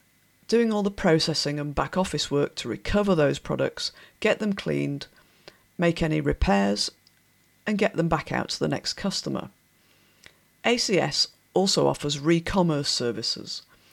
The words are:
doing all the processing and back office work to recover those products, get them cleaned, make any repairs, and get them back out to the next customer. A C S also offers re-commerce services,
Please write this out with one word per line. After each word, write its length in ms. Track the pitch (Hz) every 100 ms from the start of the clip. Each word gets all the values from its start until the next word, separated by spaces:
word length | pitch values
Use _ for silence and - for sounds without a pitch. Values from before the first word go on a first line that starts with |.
| _ _ _ _ -
doing 260 | 226 226
all 100 | 208
the 80 | 202
processing 720 | 202 185 160 160 151 147 147
and 140 | 147
back 220 | 143 139 180
office 340 | 190 147 -
work 240 | 143 143
to 140 | - 120
recover 460 | 110 - 202 202
those 240 | 170 143 139
products, 540 | - 139 135 - - - - _
get 180 | 214 214
them 140 | 208
cleaned, 540 | 196 - 143 143 143 - _ _ _ - _ _ -
make 260 | 170 165
any 180 | 165 156
repairs, 680 | 147 143 - 196 196 202 - - _ _ _ _ _ _ -
and 120 | 208
get 180 | 208 -
them 120 | 165
back 240 | 160 -
out 160 | 123 -
to 80 | -
the 100 | 143
next 260 | 143 -
customer. 560 | - 196 - - 135 - - _ _ _ _ _ _ - _ _ _
A 120 | - 240
C 220 | - 180
S 300 | 143 - - _ _
also 340 | - 190 - 139
offers 320 | 139 147 143
re-commerce 680 | 147 170 165 190 175 147 139
services, 760 | - 120 107 113 - - - - _ _